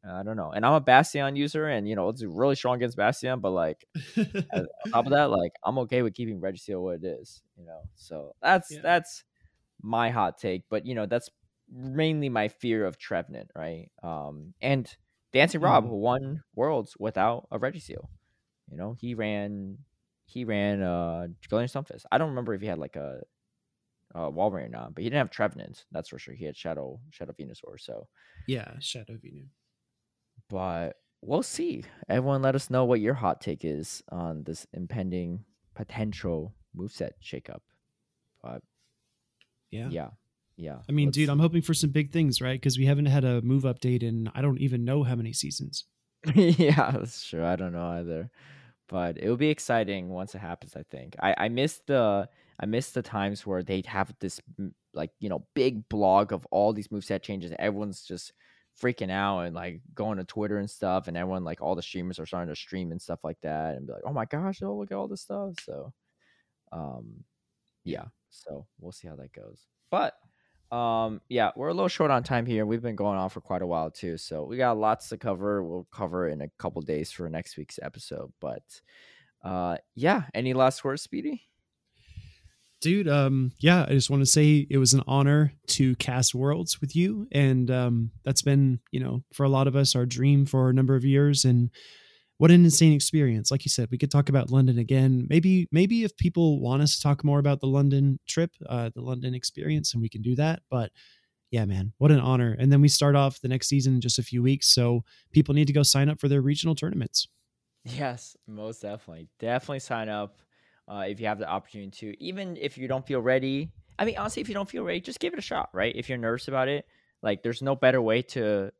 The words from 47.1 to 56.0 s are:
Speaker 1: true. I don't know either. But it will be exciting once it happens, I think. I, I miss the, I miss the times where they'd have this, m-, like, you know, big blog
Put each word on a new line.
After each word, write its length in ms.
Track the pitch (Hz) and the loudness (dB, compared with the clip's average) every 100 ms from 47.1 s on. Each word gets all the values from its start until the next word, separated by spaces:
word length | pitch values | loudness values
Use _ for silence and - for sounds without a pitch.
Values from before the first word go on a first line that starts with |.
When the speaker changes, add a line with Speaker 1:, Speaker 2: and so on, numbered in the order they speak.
| - - | -10 -10
Speaker 1:
true. 180 | 82 | -4
I 120 | 82 90 | -2 -2
don't 160 | 90 | -4
know 140 | 85 87 | -6 -6
either. 440 | 85 85 80 107 _ - - - _ _ | -6 -6 -8 -8 _ -20 -20 -20 _ _
But 280 | 92 87 82 | -4 -4 -4
it 120 | 104 | -2
will 80 | 120 | 0
be 100 | 151 | 0
exciting 640 | 151 - 117 101 98 90 | 0 0 0 0 -4 -6
once 240 | 90 95 | -8 -10
it 40 | 95 | -10
happens, 360 | 92 85 - - | -10 -12 -14 -18
I 60 | |
think. 340 | 76 65 67 - | -16 -16 -16 -4
I, 160 | 95 - | -2 0
I 100 | 110 | -2
miss 300 | 120 147 - - | 0 -2 -4 0
the, 420 | 135 110 101 95 _ _ - | 2 4 2 -2 _ _ -10
I 60 | 107 | -4
miss 240 | 117 - | -2 -2
the 100 | 127 | -8
times 440 | - 107 98 101 - | -6 -4 -4 -4 -4
where 160 | 92 | -6
they'd 240 | 90 95 - | -2 -4 -4
have 280 | 98 95 - | -4 -4 -4
this, 180 | 95 - - - | -8 -10 -18 -12
m-, 160 | 98 - _ | -12 -12 _
like, 180 | - - _ | -10 -10 _
you 120 | 104 | -6
know, 160 | 82 - | -6 -6
big 340 | - 131 113 110 | 0 0 0 -6
blog 440 | 107 | 2